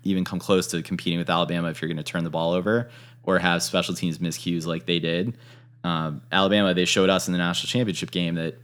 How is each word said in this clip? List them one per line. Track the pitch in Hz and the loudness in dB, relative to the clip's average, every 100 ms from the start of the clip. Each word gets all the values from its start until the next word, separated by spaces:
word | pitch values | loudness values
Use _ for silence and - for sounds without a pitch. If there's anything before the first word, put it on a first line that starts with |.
even | 98 92 92 | 0 0 0
come | 92 | -4
close | - 95 85 | 2 2 2
to | 85 | -4
competing | 80 90 - 85 | -4 -4 -2 -2
with | 85 | 0
Alabama | 85 85 87 85 | 0 2 0 -2
if | 80 | -4
you're | 80 | -6
gonna | 78 | -6
turn | 78 87 | -4 -4
the | 82 | -2
ball | 78 82 | 0 2
over | 90 95 117 120 - - - | 2 2 0 0 -12 -20 -10
or | - 92 | 0 2
have | 87 85 | 2 0
special | - 92 87 | 0 0 0
teams | 87 87 78 | -2 -2 -2
miscues | 87 78 - 85 80 | -4 -4 -2 -2 -2
like | 82 - | -6 -2
they | 87 | -2
did. | 82 85 110 - - - - - | 0 0 -2 -6 -18 -20 -20 -8
Um, | 87 82 80 73 - | -4 -2 -2 -6 -2
Alabama, | 98 98 104 98 | 2 4 4 4
they | 90 87 | 4 2
showed | - 95 | 4 4
us | 92 92 | 4 2
in | |
the | 90 | 0
national | 87 87 - | 0 -2 -2
championship | 123 113 87 87 | -2 0 -2 -4
game | 92 87 85 | -2 -2 -2
that | 80 - | -4 -8